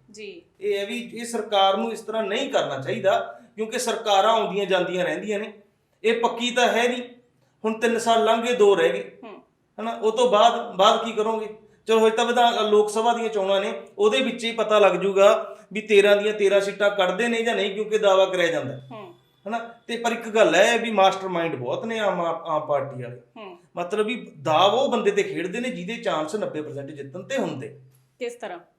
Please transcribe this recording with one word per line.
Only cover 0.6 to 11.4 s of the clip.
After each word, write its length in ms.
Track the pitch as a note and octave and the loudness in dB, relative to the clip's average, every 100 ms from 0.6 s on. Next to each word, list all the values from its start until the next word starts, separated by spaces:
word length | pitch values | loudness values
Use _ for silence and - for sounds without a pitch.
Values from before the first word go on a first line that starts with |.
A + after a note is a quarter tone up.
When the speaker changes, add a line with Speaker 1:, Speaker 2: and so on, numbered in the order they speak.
Speaker 2:
ਇਹ 180 | G3+ G3+ | -4 -4
ਹੈ 60 | G3+ | -4
ਵੀ 260 | A#3+ - | -8 -10
ਇਹ 120 | A3+ A#3 | -12 -8
ਸਰਕਾਰ 520 | A#3 G#3+ G3+ G3 G3 | -8 -2 4 4 4
ਨੂੰ 140 | A#3 | -2
ਇਸ 100 | A3 | -6
ਤਰ੍ਹਾਂ 220 | - A3 | -6 -4
ਨਹੀਂ 260 | G3+ A3 C#4 | -4 -4 -2
ਕਰਨਾ 280 | F#3+ C#3+ C3+ | -2 -2 -4
ਚਾਹੀਦਾ, 640 | C3+ G#3+ F#3+ A3 - - - - | -6 -2 0 0 -2 -12 -18 -10
ਕਿਉਂਕਿ 240 | A3 A#3+ | -8 -4
ਸਰਕਾਰਾਂ 540 | A3+ G#3 G#3+ G3 G3+ | -4 -4 2 4 4
ਆਉਂਦੀਆਂ 320 | A3+ G3 F#3 F#3+ | 2 0 -2 0
ਜਾਂਦੀਆਂ 400 | F#3 E3+ F3+ E3 | 0 0 -2 -2
ਰਹਿੰਦੀਆਂ 340 | D#3+ G3+ G3+ | -4 -4 -6
ਨੇ। 140 | G#3+ - _ _ _ _ | -6 -14 _ _ _ _
ਇਹ 180 | G#3+ A3+ | -2 0
ਪੱਕੀ 300 | A#3 A#3 A#3+ | 0 -2 -2
ਤਾਂ 160 | A#3+ A#3 | 2 2
ਹੈ 200 | G#3+ B3 | 2 0
ਨਹੀਂ। 140 | B3 - - _ _ _ _ A3 | -2 -8 -16 _ _ _ _ -6
ਹੁਣ 140 | A3 | -2
ਤਿੰਨ 200 | A#3 A3+ | -2 0
ਸਾਲ 260 | A#3 A3+ A3 | 2 2 4
ਲੰਘ 180 | A#3 | 2
ਗਏ, 120 | A#3 A3 | 0 4
ਦੋ 200 | G3+ F#3 | 6 6
ਰਹਿ 140 | D#3+ | 4
ਗਏ। 280 | G3+ - - | 0 -6 -16
Speaker 1:
ਹੂੰ। 180 | A3+ F#3 _ _ _ - | -20 -20 _ _ _ -10
Speaker 2:
ਹਨਾ, 100 | A3+ | -8
ਉਹ 200 | A#3 G#3+ | -4 -2
ਤੋਂ 200 | A3 A#3+ | 2 4
ਬਾਅਦ, 440 | G#3 A3+ - - - | 6 6 4 -2 2
ਬਾਅਦ 300 | G#3 A3 A#3 | 4 4 0
ਕੀ 60 | |
ਕਰੋਗੇ? 360 | G#3+ G#3+ A3 | -2 -2 -4